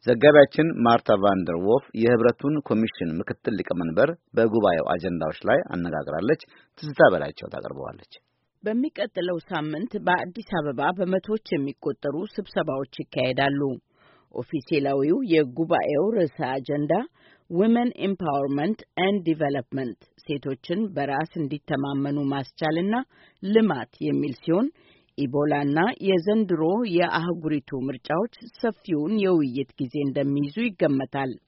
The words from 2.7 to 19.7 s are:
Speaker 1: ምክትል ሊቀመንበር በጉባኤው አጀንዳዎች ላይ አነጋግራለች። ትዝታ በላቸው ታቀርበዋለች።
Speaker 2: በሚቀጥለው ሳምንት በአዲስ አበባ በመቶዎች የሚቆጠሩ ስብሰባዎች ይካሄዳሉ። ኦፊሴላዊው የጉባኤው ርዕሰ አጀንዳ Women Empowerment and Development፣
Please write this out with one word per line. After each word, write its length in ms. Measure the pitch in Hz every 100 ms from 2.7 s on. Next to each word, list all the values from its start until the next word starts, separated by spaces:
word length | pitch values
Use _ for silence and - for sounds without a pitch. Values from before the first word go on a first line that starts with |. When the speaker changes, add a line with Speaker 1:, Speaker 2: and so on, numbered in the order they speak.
| 110 110 - 85
Speaker 1:
ምክትል 400 | 80 - - -
ሊቀመንበር 560 | 104 - 85 85 80 139 170 _
በጉባኤው 540 | - 113 110 101 85 -
አጀንዳዎች 520 | 87 87 87 78 78
ላይ 140 | 92 135 -
አነጋግራለች። 720 | 90 85 78 71 80 101 160 - - _
ትዝታ 260 | _ 151 143 151
በላቸው 420 | 90 73 78 -
ታቀርበዋለች። 640 | - - 69 - - - - _ _ _ _
Speaker 2:
በሚቀጥለው 760 | - 226 294 - 240 - 180 175
ሳምንት 500 | - 175 151 151 233 208
በአዲስ 500 | 175 180 135 175 214
አበባ 260 | 175 147 123 143
በመቶዎች 520 | 185 180 190 196 220 -
የሚቆጠሩ 680 | 165 139 143 - 139 147 143 208
ስብሰባዎች 640 | - 196 - 156 135 139 -
ይካሄዳሉ። 600 | - - 127 127 139 139 143 120 _ _ _ _ _
ኦፊሴላዊው 840 | - 123 151 - 160 139 139 139 202 254
የጉባኤው 760 | 165 139 123 165 156 92 - 190
ርዕሰ 280 | 226 165 - 131
አጀንዳ 460 | 135 131 147 147 170 269 _ _ _ _
Women 400 | 170 214 233 240
Empowerment 840 | - 185 190 165 143 139 139 156 220 -
and 220 | - 185 202
Development፣ 760 | 165 156 147 139 123